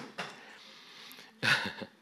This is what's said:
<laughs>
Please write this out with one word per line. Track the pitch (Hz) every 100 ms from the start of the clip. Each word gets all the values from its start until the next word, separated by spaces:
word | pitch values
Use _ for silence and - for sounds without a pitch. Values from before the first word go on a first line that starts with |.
| - - - - - - - - - - - - - -
<laughs> | - - 104 - - -